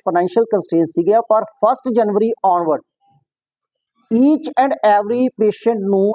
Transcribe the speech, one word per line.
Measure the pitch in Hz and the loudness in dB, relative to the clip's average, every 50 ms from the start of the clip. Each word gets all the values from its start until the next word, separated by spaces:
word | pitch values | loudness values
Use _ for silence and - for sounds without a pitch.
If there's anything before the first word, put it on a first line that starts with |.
| - | -4
ਫਾਈਨੈਂਸ਼ੀਅਲ | 196 165 175 175 180 180 - 185 | -2 -2 0 -2 0 0 -2 0
ਕੰਸਟ੍ਰੇਂਟ | 180 - 190 165 - 170 165 165 | 0 -2 -4 -2 -2 -2 0 0
ਸੀਗੇ, | 156 - 170 170 185 208 226 226 - | 0 -2 -2 0 2 0 0 2 2
ਪਰ | 220 220 214 | 0 0 0
ਫਸਟ | - - _ - 220 262 - - 262 226 | -4 -4 _ 0 0 0 -2 -4 -2 0
ਜਨਵਰੀ | 240 220 208 202 208 220 226 - - - 190 | 0 0 0 0 0 0 0 -2 -2 0 0
onward | 175 175 170 160 147 131 - _ _ _ _ _ _ _ _ _ _ _ _ _ _ _ _ _ _ _ _ _ _ _ _ _ | 0 0 0 0 -2 -2 -4 _ _ _ _ _ _ _ _ _ _ _ _ _ _ _ _ _ _ _ _ _ _ _ _ _
each | 226 233 262 285 311 294 311 - - - 262 | 0 2 2 2 2 0 -2 -4 -2 -2 0
and | 277 - - - 214 | 0 -2 0 2 2
every | 208 208 208 208 240 247 254 254 - - | 2 2 0 -2 -2 -2 -2 -2 -2 0
patient | 220 214 202 - - 226 233 214 190 196 | 0 0 0 0 -2 -2 -2 -2 -2 -2
ਨੂੰ | 196 190 196 208 | 0 2 0 0